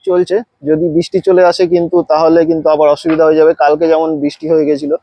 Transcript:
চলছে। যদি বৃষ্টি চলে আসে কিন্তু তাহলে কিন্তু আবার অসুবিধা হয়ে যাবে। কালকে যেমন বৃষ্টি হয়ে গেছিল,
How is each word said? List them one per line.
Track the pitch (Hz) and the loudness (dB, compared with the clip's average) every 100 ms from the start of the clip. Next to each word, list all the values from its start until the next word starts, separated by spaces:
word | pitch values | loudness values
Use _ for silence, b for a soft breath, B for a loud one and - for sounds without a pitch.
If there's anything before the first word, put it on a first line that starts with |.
চলছে। | - 180 180 196 240 _ | -2 -2 0 -4 -6 _
যদি | 143 156 170 | -4 -2 0
বৃষ্টি | 156 170 190 | -2 -2 -4
চলে | 190 180 | 0 2
আসে | 180 175 180 | 2 2 0
কিন্তু | 170 170 175 | 0 0 -2
তাহলে | - 156 160 165 | 0 0 2 2
কিন্তু | 165 165 156 | 2 0 0
আবার | 151 151 | 2 2
অসুবিধা | 147 165 160 | 0 -2 0
হয়ে | 160 156 | 2 4
যাবে। | 156 | 2
কালকে | 165 147 151 165 | 2 0 0 0
যেমন | 160 160 151 | 0 -2 -4
বৃষ্টি | 143 - 156 | -6 -6 -4
হয়ে | 160 | -2
গেছিল, | 151 143 143 160 | 0 -4 -4 -8